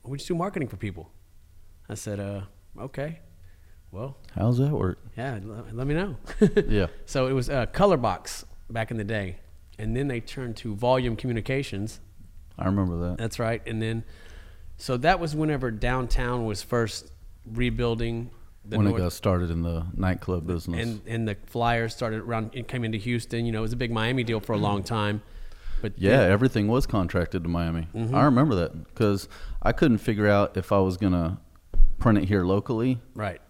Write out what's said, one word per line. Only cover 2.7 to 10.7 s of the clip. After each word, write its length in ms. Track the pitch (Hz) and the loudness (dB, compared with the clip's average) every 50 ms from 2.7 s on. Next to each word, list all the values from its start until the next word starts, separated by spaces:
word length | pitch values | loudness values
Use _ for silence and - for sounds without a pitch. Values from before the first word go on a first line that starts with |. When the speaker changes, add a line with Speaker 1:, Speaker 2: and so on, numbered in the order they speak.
| - - | -16 -14
Speaker 1:
okay. 400 | 110 135 - - 139 156 165 165 - - - - - - - - - - - - - - | -14 -12 -8 -8 -8 -8 -10 -12 -16 -20 -20 -20 -20 -20 -20 -20 -20 -20 -20 -20 -20 -16
Well." 260 | - 95 117 139 135 - - - - | -12 -12 -10 -10 -12 -16 -20 -10 -4
Speaker 2:
How's 220 | - 98 117 123 120 | 0 2 2 4 4
that 120 | 135 147 | 2 2
work? 280 | 151 - - 92 - - - 104 - | 2 0 0 -2 -2 -4 -12 -14 -12
Speaker 1:
Yeah, 220 | 113 120 139 123 101 95 | -8 -8 -8 -8 -8 -10
l-, 220 | 107 104 110 - 110 | -12 -12 -14 -12 -10
let 160 | 110 117 131 | -8 -6 -4
me 60 | 139 147 | -2 -2
know. 220 | 165 190 202 135 - - - - - | -2 -2 -4 -6 -10 -12 -12 2 4
<laughs> 280 | 214 185 - 208 165 | 4 4 4 2 2
Speaker 2:
Yeah. 200 | 147 113 104 92 82 - - - | 4 2 2 2 0 -2 -12 -14
Speaker 1:
So 220 | - - 135 131 | -4 -2 0 0
it 60 | 131 135 | 2 2
was, 160 | 131 120 - | 0 0 0
uh, 160 | 143 131 113 | 0 0 0
Color 300 | - - - 196 208 180 | 0 2 4 6 6 6
Box 480 | 131 117 107 92 - - - - - - - - - - - | 4 2 0 -2 -2 -6 -12 -12 -12 -14 -16 -18 -18 -14 -8
back 220 | 113 113 113 - | -4 -4 -4 -4
in 60 | 120 | -4
the 60 | 110 101 | -4 -4
day. 360 | 101 113 104 98 90 85 - - - - - - - - | -2 -2 -4 -4 -4 -8 -12 -16 -20 -20 -20 -20 -20 -12
And 180 | - 110 110 113 | -6 -4 -2 -2
then 120 | 123 143 | 0 -2
they 140 | 143 123 117 | -2 -2 -4
turned 340 | 110 - - 127 131 120 110 | -6 -8 -10 -8 -8 -8 -8
to 160 | - - 113 | -8 -8 -8